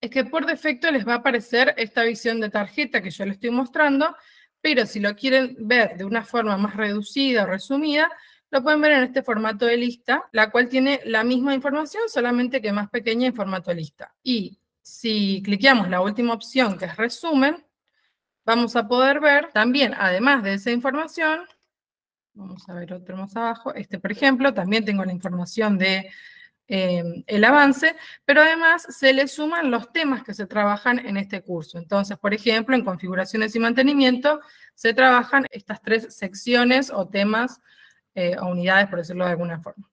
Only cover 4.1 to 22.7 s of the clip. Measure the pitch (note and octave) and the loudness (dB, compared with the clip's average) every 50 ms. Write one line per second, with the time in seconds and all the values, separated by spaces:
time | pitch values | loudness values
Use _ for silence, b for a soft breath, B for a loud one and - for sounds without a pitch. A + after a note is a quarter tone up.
4.1 | E4+ b b b b b b b b _ - D#4 D4+ A#3+ A3 G#3 - G#3+ G3+ G3+ | -2 b b b b b b b b _ -2 0 2 2 0 0 -4 -2 -2 -2
5.1 | G#3 - C4 C4+ C4 C4 C4 B3 C4 - A3+ G#3 B3 B3 A3 - - F3+ G3 G3 | -2 -2 -2 2 2 2 2 0 -6 -10 -2 0 2 2 2 2 -2 -8 -8 -4
6.1 | A#3 A3+ A3 - - A#3+ A3+ G#3+ G3+ F#3+ G3+ G#3 G3+ G3+ A3 G#3 G3+ G#3+ G#3 - | -4 -4 -4 -2 -2 -2 0 0 0 0 -2 -2 -2 -4 -4 -2 -2 -4 -6 -6
7.1 | - C#4 C#4 C4+ B3 A3 G3+ F3+ F#3 G3 - - C4+ C#4 D#4 D4+ C#4+ D4+ D#4 E4+ | -2 0 0 2 2 2 0 0 -2 -6 -4 -4 -2 -2 0 0 2 2 2 0
8.1 | E4 B B B B B B _ - C4+ B3 D4+ D4+ D4+ D4+ D4+ D4 C4+ B3+ B3 | -2 B B B B B B _ -2 0 2 2 2 4 4 4 4 4 2 0
9.1 | B3+ C4+ C4 - A3+ G#3+ A3 A3 A3 G3+ B3 A#3 A#3+ A#3+ A#3+ A#3+ A#3+ - _ - | -2 -4 -2 -2 -2 -2 -2 -4 -2 0 0 2 2 2 0 -2 -4 -6 _ -2
10.1 | B3 D#4 - - - A3 G#3+ G#3+ - A#3+ B3+ B3 C4 C4 C4 C#4 C#4+ C4 - A3 | -2 -2 -2 -4 2 2 2 4 4 2 2 2 2 2 2 2 0 -2 -2 -2
11.1 | A3 A3 A3 B3 B3+ B3+ B3+ C#4 C4+ C4 C4+ C#4+ C#4 D4+ D#4 D4 - G#4+ A#4 A4 | -2 0 2 2 0 2 2 0 -2 0 -2 -2 -2 -2 -4 -4 -4 -6 -6 -2
12.1 | - C#4 A#3+ A#3+ B3 A#3+ B3 B3 C4 C4+ G#3+ G#3 G3+ G#3 G#3 G3+ - A#3+ G3+ A#3 | -2 -2 0 0 0 0 0 0 -2 -4 -2 -2 -2 -2 -4 -4 -6 -4 -2 -2
13.1 | A3 A#3 B3 B3+ A#3+ A#3 G3 F#3+ F#3+ F#3 F3 F#3 F3 E3+ D#3+ D3 _ _ - - | 0 2 0 0 0 -2 -6 -4 -6 -6 -6 -6 -6 -6 -8 -12 _ _ -20 -20
14.1 | _ _ _ B3+ B3 A3 F#3 - - _ _ _ _ _ _ - - - - A3+ | _ _ _ -4 -2 -2 -4 -6 -12 _ _ _ _ _ _ -16 -14 -8 -6 -4
15.1 | G#3+ G#3+ G3+ G3 G3 F#3+ G3 G#3 G3+ G3 A#3+ C4+ C4+ A#3 F#3 F3+ F#3 F3+ F#3 G#3 | -2 0 0 0 -2 -4 -2 -4 -2 2 4 4 4 4 2 0 0 0 -2 -2
16.1 | G#3 - A#3+ A#3 A#3 A3+ - - - C4 B3+ G#3+ F#3+ D#3+ F3+ E3+ E3 - A3 A#3+ | -2 -2 -2 -2 -2 -4 -8 -4 0 0 0 2 0 -4 -8 -10 -4 -4 -4 -4
17.1 | - - - E4 D#4 C4 C4 C#4+ E4 F4 _ _ _ _ _ _ _ _ _ _ | -4 -6 -4 0 2 4 4 2 0 -4 _ _ _ _ _ _ _ _ _ _
18.1 | _ _ _ _ _ _ _ A3 A3+ A#3 A#3+ A3 - A#3+ A3 G#3 B3 B3 C4 C4+ | _ _ _ _ _ _ _ 0 2 2 2 0 0 -2 0 0 2 4 4 4
19.1 | C#4 D4 D4+ D4 C#4+ C#4+ D4+ E4 - G#3+ A3 A#3+ B3+ C#4+ C4+ G#3+ G#3 - G3+ F#3 | 4 4 4 4 4 4 2 2 0 2 2 2 4 2 2 2 0 0 0 0
20.1 | F3+ F#3+ A#3 C#4 C#4+ C4 G3+ G3 G3 G3 G3 B3 A#3+ A#3+ B3 C4+ C4 D4+ D#4+ D#4 | 2 2 2 2 2 2 0 -2 -4 -2 -2 -2 -2 -2 -2 -2 -2 -2 -6 -6
21.1 | - E4+ D#4+ D#4 D#4 E4+ F4+ - _ _ _ _ _ _ _ _ _ _ _ _ | -6 -2 -2 -2 -2 -2 -6 -16 _ _ _ _ _ _ _ _ _ _ _ _
22.1 | _ _ _ _ _ G3+ G3 F#3+ F#3 F3+ - F#3+ | _ _ _ _ _ -18 -16 -16 -16 -16 -16 -16